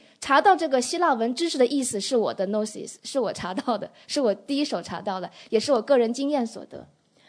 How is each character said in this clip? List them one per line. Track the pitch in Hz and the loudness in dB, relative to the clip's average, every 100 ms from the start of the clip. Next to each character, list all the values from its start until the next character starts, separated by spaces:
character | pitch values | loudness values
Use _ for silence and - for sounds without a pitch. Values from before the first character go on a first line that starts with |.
| _ _ | _ _
查 | - 277 | 2 4
到 | 403 | 6
这 | 359 320 | 4 4
个 | 262 | 0
希 | 247 339 | 0 0
腊 | 339 | 2
文 | 240 226 | 2 0
知 | 254 339 | -2 -2
识 | 294 | 2
的 | 247 | 2
意 | 277 | 2
思 | 247 208 | -2 -4
是 | 196 233 | -2 0
我 | 170 | 0
的 | 117 190 | -2 -2
gnosis， | 214 214 147 - - | -2 -4 -6 -12 -14
是 | - 277 | -6 -4
我 | 202 | -2
查 | - 180 | -4 -6
到 | 190 254 220 | -6 -4 -4
的， | - - - | -6 -14 -6
是 | 294 | 0
我 | 247 | 2
第 | - - 277 | 0 -2 -2
一 | |
手 | 294 240 | -2 -4
查 | - 226 | -6 -8
到 | 202 185 | -6 -6
的， | 175 - - | -8 -12 -2
也 | 220 | 0
是 | 226 | 2
我 | 247 | 2
个 | 220 247 | 4 4
人 | 226 | 4
经 | 240 277 | 0 -2
验 | 285 226 | -2 -2
所 | - | -8
得。 | - - - _ _ _ | -16 -16 -18 _ _ _